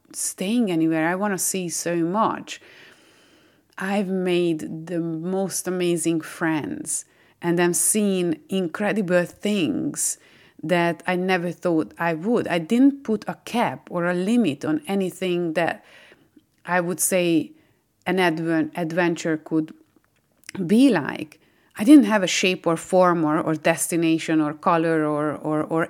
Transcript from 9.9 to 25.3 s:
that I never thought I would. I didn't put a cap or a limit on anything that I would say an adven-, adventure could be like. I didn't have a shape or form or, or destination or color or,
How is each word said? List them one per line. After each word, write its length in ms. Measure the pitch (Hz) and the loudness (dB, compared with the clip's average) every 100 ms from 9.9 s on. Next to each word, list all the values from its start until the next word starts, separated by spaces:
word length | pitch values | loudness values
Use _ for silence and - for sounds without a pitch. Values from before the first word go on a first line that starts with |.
| 135 - - - - - _ | -4 -6 -6 -14 -20 -20 _
that 400 | 160 175 170 165 - | -2 0 0 -2 -4
I 80 | 180 | -2
never 360 | 185 185 175 | 0 0 -2
thought 420 | 160 175 160 156 - | -4 0 0 -2 -4
I 160 | 170 | -2
would. 340 | 160 190 233 120 | -2 0 0 0
I 120 | 175 | -2
didn't 440 | 160 233 277 277 | 0 4 4 4
put 220 | - 214 - | -2 -4 -6
a 80 | 170 - | -12 -6
cap 420 | 233 190 127 - | -2 -2 -4 -8
or 160 | 175 175 | -4 -2
a 80 | |
limit 500 | 180 185 240 196 135 | 0 0 2 2 0
on 180 | - 156 - | -2 -4 -2
anything 640 | 196 185 - 185 175 170 | -2 -2 -4 -2 -2 -2
that 300 | 160 165 - - - - - _ _ _ _ - | -2 -2 -4 -10 -20 -20 -20 _ _ _ _ -4
I 140 | 180 | -2
would 200 | 175 185 | 0 -2
say 540 | - 185 175 165 - - _ _ _ _ - | 0 0 2 2 0 -8 _ _ _ _ -2
an 120 | 185 | 2
adven-, 540 | 180 160 165 160 156 170 | 2 0 -2 0 -2 -4
adventure 640 | 170 165 170 165 175 156 | -4 0 0 0 -2 -4
could 360 | - 160 156 - _ _ _ _ _ _ - - 170 | -2 -2 -2 -8 _ _ _ _ _ _ -14 -6 2
be 220 | 214 277 | 6 6
like. 500 | 185 - - - - _ _ _ - | 4 -2 -8 -10 -16 _ _ _ 0
I 60 | |
didn't 220 | 214 302 208 | 8 8 8
have 160 | 214 | 4
a 60 | 180 | 2
shape 400 | - 190 180 - | 0 0 0 0
or 100 | 165 | -2
form 460 | - 185 180 175 | 2 4 6 4
or, 160 | 151 156 | 2 2
or 160 | 151 156 | 0 0
destination 840 | 170 165 - 170 165 160 - 160 | 0 0 0 0 2 2 2 0
or 120 | 151 | 0
color 500 | 156 190 170 165 160 | -2 0 2 2 0
or, 300 | 151 151 151 | 0 -2 -2